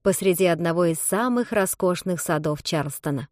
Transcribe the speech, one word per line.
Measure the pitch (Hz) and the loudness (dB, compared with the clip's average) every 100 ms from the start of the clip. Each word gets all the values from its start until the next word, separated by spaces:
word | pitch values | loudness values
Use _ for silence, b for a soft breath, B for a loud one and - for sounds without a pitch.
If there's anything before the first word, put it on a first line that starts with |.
посреди | 196 185 190 175 185 | 0 2 0 2 2
одного | 165 170 170 175 | 2 0 2 2
из | 160 | 0
самых | - 190 247 247 233 | -2 0 0 0 0
роскошных | 214 190 - 185 175 190 175 | 0 0 0 0 0 -2 -4
садов | - 156 156 151 | -2 -2 -2 -4
Чарльстона. | - 160 143 - 156 139 - | -2 -2 -2 -6 -4 -4 -6